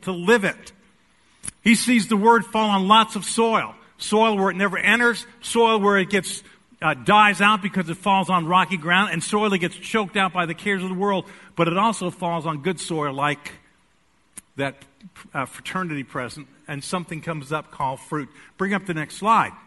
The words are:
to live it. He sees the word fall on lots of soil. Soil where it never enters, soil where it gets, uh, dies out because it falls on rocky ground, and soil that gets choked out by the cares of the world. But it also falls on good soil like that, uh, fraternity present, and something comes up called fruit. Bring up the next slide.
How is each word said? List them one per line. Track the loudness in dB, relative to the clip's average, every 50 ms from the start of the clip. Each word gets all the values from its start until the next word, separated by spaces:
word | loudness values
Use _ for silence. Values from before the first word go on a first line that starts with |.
to | -8 -8
live | -8 -4 2 2 2 2 2
it. | -2 -4 -6 -12 -20 -20 _ _ _ _ _ _ _ _ _ _ _ _ _ -18 -18 -18 _ _
He | 2 4
sees | 4 4 2 2 2 2 2
the | 0 2
word | 4 6 6 4 2
fall | 0 -2 0 0 2
on | 2 0 4 6
lots | 6 6 6 4 -2
of | -6 -8
soil. | -4 0 0 2 2 2 0 -2 -4 -8 -16 -20 _ _ _
Soil | -6 -2 2 2 4 4 2 2
where | 0 0
it | 0 0
never | -2 -2 -2 0
enters, | 2 2 2 4 4 2 0 0 -6 -14 -20 _
soil | -12 -4 2 4 4 4 4 4
where | 2 2 2 2
it | 2 0
gets, | 0 -2 -2 -4 -8 -12 -14 -18 -20 _ _ _ _ _
uh, | -2 -2 -2
dies | 0 2 4 6 6 6 6 4 4
out | 4 2 2 2
because | 0 -4 -4 -4 -4 -4
it | -6
falls | -4 0 0 2 2 2 2
on | 0 0 0 2
rocky | 2 2 2 2 -2
ground, | -4 -2 0 2 2 2 2 -2
and | -6 -4
soil | -4 -2 -2 0 0
that | 0 0
gets | -2 -4 -6 -8
choked | -10 -4 -4 -2 -2 -2 -2 -2
out | -2 -2 -2
by | -2 -4
the | -4 -6
cares | -6 -4 -4 -2 -2 -4
of | -6
the | -4
world. | -4 -2 -2 -2 -2 -4 -8 -14 -20 -20 -12 _
But | 0 0 0
it | 2 2
also | 0 0 0 -2 -6 -8
falls | -6 -6 -6 -4 -4 -4 -4
on | -6 -8 -4 -4
good | -4 -4 -4
soil | -6 -6 -6 -4 -4 -4 -4
like | -2 -2 -2 -2 -4 -8 -14 -20 -20 _ _ _ _ _ _ _ _ _ _ _ _ _ _ _ -20 -20 _ _ -6
that, | -6 -6 -6 -10 -18 _ _ _ -20 -20 -20 -20 -20 -10 -8
uh, | -8 -8
fraternity | -8 -10 -14 -14 -8 -6 -6 -6 -4 -6 -8 -10
present, | -10 -10 -10 -10 -10 -12 -16 -20 -20 _ _ _ -12
and | -12 -12 -8
something | -6 -6 -6 -6 -8 -12 -10
comes | -8 -8 -8 -8 -6 -6 -6
up | -6 -6 -10
called | -8 -6 -6 -6 -6 -8
fruit. | -10 -8 -8 -8 -8 -10 -14 -20 -20 -20 _ -6
Bring | -4 -2 -2
up | -4 -4
the | -4 -6
next | -6 -6 -8 -10
slide. | -6 -2 2 2 2 2 0 -4 -12 -20